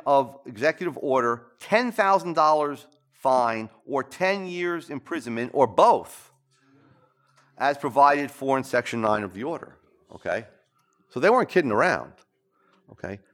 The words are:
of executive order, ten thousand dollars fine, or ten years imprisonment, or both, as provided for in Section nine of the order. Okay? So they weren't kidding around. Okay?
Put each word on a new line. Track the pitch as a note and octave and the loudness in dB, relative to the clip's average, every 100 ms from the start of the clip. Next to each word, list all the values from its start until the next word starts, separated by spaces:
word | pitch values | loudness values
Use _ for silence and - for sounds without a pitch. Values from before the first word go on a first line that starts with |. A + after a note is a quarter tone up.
of | - C#3 B2+ - | 2 2 2 -8
executive | - G#2+ C#3+ D#3 F3+ C3 | -18 -2 -2 -2 -6 -6
order, | C#3+ C3 A#2+ A#2+ - _ | 0 0 2 -2 -6 _
ten | - G#3+ B3 | -2 0 0
thousand | A3+ G3 F#3+ E3+ | 0 2 2 0
dollars | D#3+ D#3 D#3 D3 C#3+ - _ _ | 2 4 4 0 -6 -14 _ _
fine, | _ C3+ C3 A#2+ A2+ A2 - - | _ 0 2 2 -2 -8 -14 -6
or | C#3+ | -6
ten | C3 - F#3 G3 F#3 | -6 -4 -2 -2 -4
years | F3 F3 E3+ C#3+ | -6 -6 -6 -8
imprisonment, | C#3 - E3 A#2+ A2+ B2 | -12 -8 -10 -6 -6 -4
or | C#3 B2 | 2 2
both, | F#2+ G#3 D#3 E2 - - _ _ _ _ _ _ _ _ _ _ _ _ - | 6 6 4 0 -18 -20 _ _ _ _ _ _ _ _ _ _ _ _ -4
as | C3+ C#3+ | -4 -2
provided | D3 A#2+ C#3+ D3 C#3 | -4 4 4 4 -2
for | - C3+ C3+ | -6 -2 -2
in | |
Section | C3 B2 A#2+ A#2 | 0 -4 -2 -2
nine | A2 G#2+ | 0 0
of | G2+ | -2
the | F#2 | -8
order. | C3 D#3+ - - _ _ _ | -8 -8 -12 -20 _ _ _
Okay? | - - F#2 A#2 _ _ _ _ _ _ | -14 -6 -6 -6 _ _ _ _ _ _
So | - | -2
they | D#3+ | 2
weren't | B3 G#3 | 2 2
kidding | - C#3+ | 0 0
around. | G#2 E3+ G#2 B1 - _ _ _ _ _ _ _ | 0 0 0 -6 -18 _ _ _ _ _ _ _
Okay? | - F2+ G2+ _ | -14 -12 -12 _